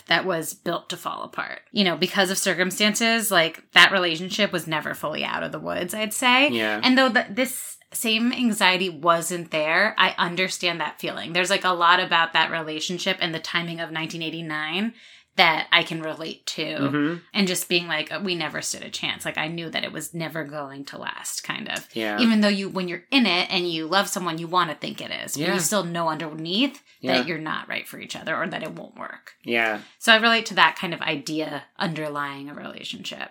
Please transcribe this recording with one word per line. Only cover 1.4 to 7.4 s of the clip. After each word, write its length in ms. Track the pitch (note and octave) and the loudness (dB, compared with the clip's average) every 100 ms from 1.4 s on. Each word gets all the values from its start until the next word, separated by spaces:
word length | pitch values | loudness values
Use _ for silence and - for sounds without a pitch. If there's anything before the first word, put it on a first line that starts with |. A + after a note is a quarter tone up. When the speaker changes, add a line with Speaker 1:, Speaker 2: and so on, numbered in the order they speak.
| - - - | -8 -10 -4
Speaker 1:
You 120 | - | 0
know, 140 | F#3+ D#3 | 2 2
because 320 | F3+ G3+ F#3 | 2 2 2
of 80 | F#3 | 2
circumstances, 960 | G3 E3+ F#3 F3+ G#3 G#3 A3+ A3+ G#3 | 0 2 0 2 2 2 2 2 2
like, 320 | F#3 E3 - - | 4 2 0 4
that 180 | A#3+ - | 8 8
relationship 600 | F#3+ F3 D#3+ F#3 - G3+ | 8 2 0 -2 0 0
was 160 | F3 E3 | 0 -2
never 260 | D#3 D3 | -4 -4
fully 300 | - D3+ D3+ | -6 -6 -4
out 180 | C#3 D#3+ | -4 -2
of 100 | D#3+ | -4
the 80 | D#3+ | -6
woods, 360 | E3 F3 F3+ G#3+ | -4 -4 -4 -4
I'd 180 | G#3+ | -4
say. 360 | - B3+ B3+ D4 | 0 4 6 4
Speaker 2:
Yeah. 300 | A#3 G#3+ G#3+ | 4 0 2
Speaker 1:
And 120 | B3+ C4 | 4 6
though 140 | C4 | 6
the, 160 | A3+ - | 4 0
this 500 | G3+ | -2